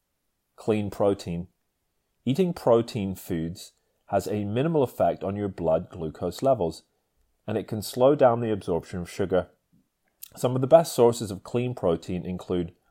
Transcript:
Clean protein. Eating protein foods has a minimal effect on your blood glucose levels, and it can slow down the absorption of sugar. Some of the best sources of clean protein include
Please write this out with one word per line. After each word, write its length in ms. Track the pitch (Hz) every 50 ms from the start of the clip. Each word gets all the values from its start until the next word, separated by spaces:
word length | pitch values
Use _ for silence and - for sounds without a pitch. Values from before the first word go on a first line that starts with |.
| _ _ _ _ _ _ _ _ _ _ _
Clean 340 | - - - 107 107 104 98
protein. 580 | - - 107 101 101 98 - - 85 85 87 - _ _ _ _ _ _ _ _ _ _ _ _ _ _ _
Eating 280 | 123 139 190 185 175 170
protein 640 | - - 131 117 117 117 - - 123 98 98 92
foods 560 | - - - 95 82 80 82 90 - - - _ _ _ _ _ _ _
has 200 | _ - 98 -
a 160 | - 104 107 104
minimal 400 | 101 104 120 139 170 165 151 131
effect 400 | - - - 92 85 85 - 76
on 120 | 95 98
your 120 | 104 104
blood 420 | 98 92 - 87 80 80 85 87 -
glucose 520 | - 92 82 80 73 - 98 87 85 -
levels, 420 | - 135 135 113 87 80 80 - _ _ _ _ _ _ _ _ _ _ _ _ _
and 120 | - 110
it 100 | 107 90
can 140 | - 113 107
slow 340 | 98 - - 123 123 135 151
down 260 | 143 139 123 117 117
the 100 | 120 110
absorption 480 | 107 95 - - 87 82 - - - 90
of 100 | 87 -
sugar. 380 | - - 101 82 92 90 85 - _ _ _ _ _ _ _ _ _ _ _ _ _ _ - - -
Some 200 | - - 123 127
of 60 | 131
the 60 | 135
best 260 | 127 151 165 165 - -
sources 380 | - 120 120 120 - 117 98
of 120 | 98 92 -
clean 300 | - - 120 123 123 117
protein 520 | - - 90 85 82 - - 92 87 -
include 480 | 92 90 90 - - 92 92 85 85 - _ _ _